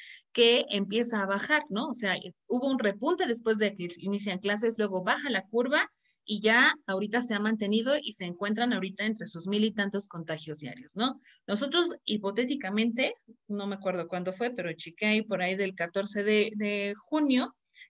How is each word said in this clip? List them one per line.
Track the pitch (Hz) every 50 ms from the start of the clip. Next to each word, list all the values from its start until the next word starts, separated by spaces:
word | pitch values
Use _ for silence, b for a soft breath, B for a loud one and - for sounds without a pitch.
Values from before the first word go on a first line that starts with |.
| B B B B B B
que | - - 233 233 240 269 - -
empieza | 202 202 202 190 202 226 233 233 226 208
a | 196
bajar, | 190 196 196 - - 302 302 -
¿no? | 302 190 208 285 320
O | 240
sea, | - 214 190 180 - - - - _ _
hubo | - 240 247 254 277
un | 269 247
repunte | 226 208 202 208 233 311 370 - 370
después | 262 226 233 - 220 220
de | 208 214 202 208
que | 185 175 175 -
inician | - 170 190 202 202 202 202 180 185
clases, | - 202 208 208 233 226 226
luego | - 214 202 190 185 180
baja | 208 269 302 294 285
la | 220 190 -
curva | - - 233 247 269 285 320 392 - _ _ _ _ _ _ _
y | - 214 196
ya | 208 214 226 240 269 311 339 - _
ahorita | - 190 190 208 208 220 247
se | 247 247 220
ha | 202
mantenido | 208 220 226 214 214 202 214 226 226 262 285 302
y | - -
se | 208 - 190
encuentran | 175 175 - 202 208 220 233 240 247 240
ahorita | 190 185 196 190 - 208
entre | 220 220 220 -
sus | - - 165 165
mil | 185 202 208 214
y | 220 220
tantos | 214 202 196 202 202 196
contagios | - - 170 165 165 160 151 156 156 151 151
diarios, | 151 120 - - - - -
¿no? | 190 233 269 - b b b b b b
Nosotros, | - 202 208 277 269 294 349 349 339 - - -
hipotéticamente, | - 214 208 - 196 202 220 254 254 285 294 - 190 202 214 226 240 226 240 269 359 480 - _ - 226 _ _
no | - 202 202 196
me | 202 196
acuerdo | 196 196 190 180 175 165
cuándo | 170 185 180 180 185
fue, | 185 190 233 247
pero | 247 - 180 170 160
chequé | - - 170 165 - 214
ahí | 214 214 214 214
por | 214 196 180
ahí | 180 180 190
del | 196 202 190 190
catorce | - 170 170 - 196 202 208 208 208 202
de, | 214 214 214 202 220 214
de | 208 214 208 208 202 202 202 202
junio, | 208 - - 302 311 302 277 254 247 277 - - _ _ _ B B B B